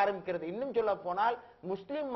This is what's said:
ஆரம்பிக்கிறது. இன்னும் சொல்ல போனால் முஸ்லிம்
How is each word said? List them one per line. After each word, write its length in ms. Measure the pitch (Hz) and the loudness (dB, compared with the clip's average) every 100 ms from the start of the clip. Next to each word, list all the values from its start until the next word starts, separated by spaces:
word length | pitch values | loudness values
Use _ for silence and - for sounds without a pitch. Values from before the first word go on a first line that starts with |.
ஆரம்பிக்கிறது. 440 | 202 190 175 175 165 | 6 2 -2 -4 -4
இன்னும் 220 | 208 269 226 | -4 -2 0
சொல்ல 160 | 214 190 175 | 2 0 -2
போனால் 300 | 185 226 240 - - 180 | 0 2 0 -6 -12 -6
முஸ்லிம் 420 | 190 - 294 277 | -6 -4 -4 0